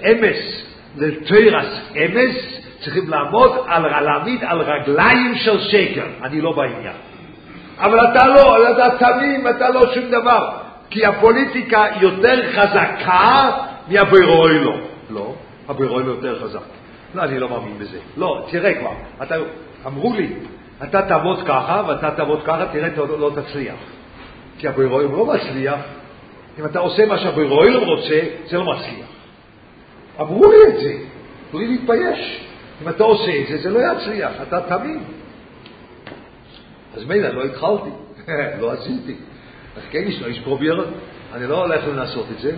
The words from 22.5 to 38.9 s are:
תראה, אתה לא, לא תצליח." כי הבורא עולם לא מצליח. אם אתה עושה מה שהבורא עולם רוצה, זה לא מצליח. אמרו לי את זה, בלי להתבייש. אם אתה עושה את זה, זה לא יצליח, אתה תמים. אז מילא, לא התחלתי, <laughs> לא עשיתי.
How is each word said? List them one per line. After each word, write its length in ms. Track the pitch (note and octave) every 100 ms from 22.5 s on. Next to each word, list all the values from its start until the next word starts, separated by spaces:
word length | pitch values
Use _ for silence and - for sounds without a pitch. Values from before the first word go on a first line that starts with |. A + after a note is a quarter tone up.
| E3 F3+
תראה, 140 | D3+ E3
אתה 140 | D#3
לא, 200 | C#3+ D3+
לא 120 | D3 C#3+
תצליח." 380 | C#3 C#3+ A2 D#2+ - - - - - - - -
כי 100 | D3
הבורא 180 | C3 C3
עולם 260 | C3+ C#3+
לא 140 | D#3 C4
מצליח. 540 | - - C3 C3+ C#3+ - - - - - - - -
אם 60 |
אתה 140 | D3+ F3
עושה 280 | F3 G3+ G#3+
מה 120 | F#3
שהבורא 320 | F#3 D#3 C#3+
עולם 320 | C#3+ G#3 B3+
רוצה, 380 | F3+ D#3 - D#3 E3 - -
זה 80 | F3
לא 60 |
מצליח. 420 | E3+ B2+ - - - - - - _ - - - - - - -
אמרו 300 | D3+ G3+ G#4
לי 60 | G#4+ G#4+
את 120 | -
זה, 120 | - - - - - - -
בלי 140 | D#3 A#3
להתבייש. 800 | B3 - A#3 - - - - - - - -
אם 60 | D#3+
אתה 160 | E3+
עושה 360 | A3 G#3 F3+ D3
את 60 | C#3
זה, 100 | D3+
זה 120 | F#3
לא 100 | A3+ E4
יצליח, 400 | - G3+ G#3+ C3 -
אתה 180 | C3+ F3
תמים. 420 | F3 F#3 C#4+ D#4 - - - - - - - - - - - - - - - - - - - A2
אז 80 |
מילא, 240 | B2 G3+ C#3
לא 160 | B2+
התחלתי, 460 | C3+ B2+ E3+ G3+ E3+ - - - -
<laughs> 340 | D3 B2+ G2+
לא 120 | A#2
עשיתי. 440 | B2 C3